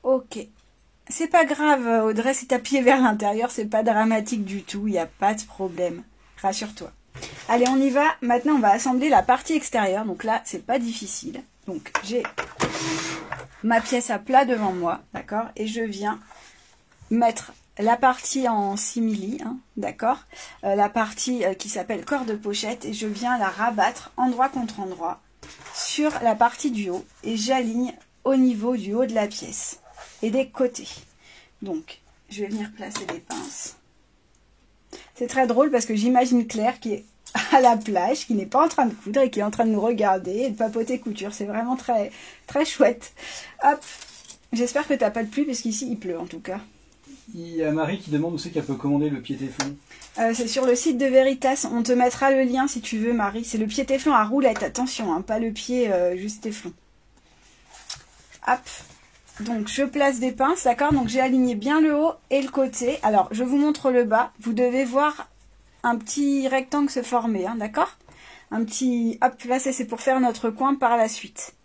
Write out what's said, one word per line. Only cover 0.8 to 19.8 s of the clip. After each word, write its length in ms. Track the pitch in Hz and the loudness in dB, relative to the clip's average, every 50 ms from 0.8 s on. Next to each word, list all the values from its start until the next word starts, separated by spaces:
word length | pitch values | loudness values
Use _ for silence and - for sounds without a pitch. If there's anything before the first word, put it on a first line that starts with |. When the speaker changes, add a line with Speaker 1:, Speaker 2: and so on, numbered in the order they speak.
| _ _ _ _ _ - | _ _ _ _ _ -12
Speaker 1:
C'est 180 | - - 330 330 | -6 -6 -2 4
pas 160 | - 349 320 | 4 4 4
grave, 600 | 269 294 285 302 302 294 269 240 233 226 226 220 | 4 2 2 4 4 4 4 4 2 2 4 4
Audrey, 260 | 220 220 214 226 262 | 2 0 2 0 0
si 140 | 269 - 254 | 0 -2 -2
t'as 120 | - 262 247 | -2 -2 -2
pied 220 | 247 - 269 269 | 0 0 0 4
vers 220 | 247 247 269 262 | 6 6 6 6
l'intérieur, 480 | 254 233 208 208 214 202 208 220 233 247 | 6 4 4 2 0 0 0 0 -2 -2
c'est 160 | - - 214 | -4 -6 -6
pas 160 | 214 220 214 | 0 0 2
dramatique 640 | 220 233 214 214 220 220 226 220 214 220 247 214 202 | 2 4 2 4 2 2 2 0 -2 -2 -4 -4 -4
du 160 | 185 196 202 | -4 -6 -10
tout, 260 | - - - 202 208 214 | -8 -8 -8 -6 -4 -2
y 80 | 196 | -2
a 80 | 175 165 | -2 -2
pas 300 | 160 - - 196 202 220 | -4 -4 0 0 0 0
de 80 | 214 | 0
problème. 600 | - - - - 190 185 170 175 180 175 170 175 - _ _ _ _ _ _ - | -6 -14 -8 -6 -6 -6 -2 -2 -2 -2 -4 -6 -14 _ _ _ _ _ _ -4
Rassure-toi. 500 | - 196 196 - 220 208 - - 175 - - _ _ _ _ - - - - - - | -4 -2 -2 -2 -8 -10 -12 -16 -18 -18 -18 _ _ _ _ -16 -16 -16 -16 -16 -2
Allez, 200 | - 226 240 247 254 | 0 2 4 4 4
on 80 | 262 | 4
y 140 | 269 269 277 | 4 4 4
va. 160 | 247 285 294 311 - - | 4 4 2 2 0 0
Maintenant, 320 | - 240 240 247 247 294 302 | 0 2 2 2 4 4 4
on 60 | 269 | 4
va 100 | 220 202 | 6 6
assembler 400 | 196 240 - 262 254 254 277 311 | 4 4 2 0 0 2 4 6
la 120 | 269 196 | 6 6
partie 300 | 185 - 247 254 - - | 6 6 2 2 2 -2
extérieure. 540 | 320 294 - - - 233 208 196 185 208 220 | -2 -2 -2 0 0 0 0 2 0 -2 -2
Donc 180 | 214 180 - - | -4 -6 -6 -2
là, 160 | 220 226 262 - | -2 -2 -2 -2
c'est 180 | - - 170 - | -6 -10 -10 -4
pas 140 | - 240 269 | -2 -2 0
difficile. 640 | 240 233 226 - 220 190 - - 254 254 214 - - _ _ _ _ | 0 -2 -6 -8 -8 -10 -10 -10 -10 -10 -12 -12 -16 _ _ _ _
Donc, 260 | - 185 156 - - - - - | -10 -10 -8 -10 -6 -6 -6 -6
j'ai 180 | 196 226 247 202 - - - - - - - - - - 330 320 330 320 320 320 330 320 - - - - - - - - - | -2 -4 -4 -4 -4 -8 -8 -10 -10 -6 -4 -4 -4 -4 -6 -4 -4 -4 -4 -4 -6 -8 -10 -10 -12 -12 -12 -12 -20 -16 -4
ma 200 | - 220 233 226 | 0 2 2 2
pièce 260 | 226 - 262 240 240 - | 2 0 -2 -2 0 -2
à 100 | 220 202 | -4 -4
plat 280 | 208 - 262 262 277 | -2 4 6 6 6
devant 260 | 247 247 220 208 190 | 6 0 0 0 -2
moi, 300 | 185 180 170 170 - - - _ | -2 -2 -2 -2 -2 -4 -8 _
d'accord ? 360 | - - - - 208 214 233 - - | -14 -14 -10 -6 -6 -6 -6 -6 -6
Et 100 | - 214 | -6 -6
je 160 | 220 220 233 | -6 -4 -4
viens 380 | 226 220 196 196 202 208 214 214 - - - - - - - _ _ _ _ _ _ _ _ _ - - | -4 -4 -4 -4 -4 -4 -4 -6 -12 -20 -20 -20 -20 -20 -20 _ _ _ _ _ _ _ _ _ -6 -2
mettre 420 | 220 233 240 226 226 - - - - _ _ _ _ - | 2 4 4 2 2 -2 -10 -12 -20 _ _ _ _ -2
la 200 | 202 226 233 240 | 2 2 2 4
partie 500 | 254 254 254 - - - - 269 262 240 | 4 2 2 2 -6 -6 -4 0 0 0
en 260 | 226 208 202 196 196 208 | 0 0 0 0 -2 -4
simili, 600 | - - - 240 226 220 214 202 185 202 254 302 - | -6 -6 -4 -2 0 0 -2 -2 -4 -6 -8 -8 -8
hein, 140 | 226 254 262 _ _ _ | -10 -10 -10 _ _ _
d'accord ? 440 | 214 | -8